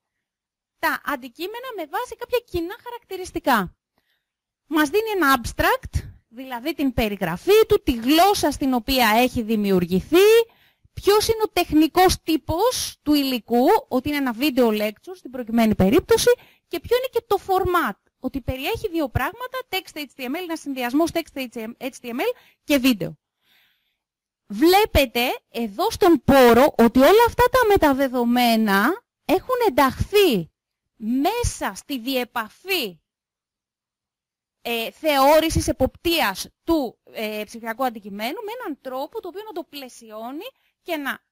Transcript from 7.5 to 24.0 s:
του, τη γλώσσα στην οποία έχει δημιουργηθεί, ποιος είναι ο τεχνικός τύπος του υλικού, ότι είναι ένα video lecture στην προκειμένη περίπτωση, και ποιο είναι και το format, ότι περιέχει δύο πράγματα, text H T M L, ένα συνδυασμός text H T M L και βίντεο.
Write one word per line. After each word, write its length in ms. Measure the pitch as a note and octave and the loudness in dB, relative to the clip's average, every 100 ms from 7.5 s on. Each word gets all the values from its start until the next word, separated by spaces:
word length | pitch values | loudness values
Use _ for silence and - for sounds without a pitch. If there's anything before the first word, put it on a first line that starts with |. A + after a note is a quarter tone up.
| G#4+ A4 | 4 4
του, 160 | G#4 | 2
τη 80 | - | 0
γλώσσα 600 | A#3+ A#3 D#4 G4 G4+ D#4+ | -2 2 4 4 2 -2
στην 220 | - C4+ | -2 -2
οποία 340 | B3+ A3 C4 A3+ A3 | -2 -2 0 2 2
έχει 260 | B3 B3 | 2 0
δημιουργηθεί, 840 | G#3+ A3 G3+ F#3+ F3 F#3 - E4+ G#4 A4+ A4+ _ _ _ _ | -2 -2 2 0 0 -2 2 4 6 6 4 _ _ _ _
ποιος 340 | - - G#4+ G#4 | -4 2 2 2
είναι 140 | A4 | -2
ο 60 | G#4+ | -2
τεχνικός 720 | - E4+ D4+ D#4 - F#4 - | -2 0 2 2 4 4 2
τύπος 720 | - D#4 - D#4+ A#4 A#4+ - - | -2 -4 -2 -2 0 -2 -6 -8
του 100 | - | 0
υλικού, 520 | D4 C4+ B3+ - A#3+ C#4 A4 - | 0 0 -4 0 2 4 2 2
ότι 200 | B3+ D4 | -4 -4
είναι 100 | D4 | -2
ένα 180 | C4 A3 | -4 -2
video 420 | D4+ B3+ A#3 G#3+ | -2 2 2 0
lecture 340 | G#3+ G#3 - F#4 | -4 -6 -14 -18
στην 160 | C#4+ | -14
προκειμένη 440 | B3+ A#3 A#3 A3 G#3 | -12 -4 0 2 2
περίπτωση, 540 | F#3+ D4+ - A4+ - B4 - _ _ | 4 2 4 2 4 0 -2 _ _
και 120 | D#4+ | -12
ποιο 180 | - B4 | -2 -2
είναι 100 | C5 | -2
και 120 | A#4 - | -6 -2
το 120 | G4 - | -4 0
format, 500 | F#4 F4+ F4 B3+ - _ _ | -2 0 0 -2 -6 _ _
ότι 220 | C4 C#4 | -10 -8
περιέχει 480 | B3+ C4 D4+ A4 G#4+ | -8 -6 -6 -6 -6
δύο 200 | E4 C4+ | -4 -4
πράγματα, 480 | - C4+ A4 B4+ C5 - | -4 -6 -6 -10 -10 -8
text 280 | F#4+ - D#4 | -8 -8 -12
H 220 | C#4+ - | -14 -12
T 20 | |
M 140 | B3+ D#4+ | -10 -8
L, 60 | |
ένα 140 | F4+ D#4+ | -8 -10
συνδυασμός 540 | C#4+ C4 A#3+ C#4+ E4 | -8 -8 -4 0 0
text 260 | E4+ D#4+ C#4+ B3+ A#3+ A3 A#3 | -2 -8 -10 -12 -10 -14 -12
H 120 | C4 - | -12 -12
T 40 | B3 | -10
M 140 | A#3+ | -6
L 140 | G#4+ B4 _ _ | -6 -6 _ _
και 140 | - C#4+ | -2 0
βίντεο. 400 | C4 G#3 D#3+ D#3 _ _ _ _ _ _ _ _ | 2 0 -4 -12 _ _ _ _ _ _ _ _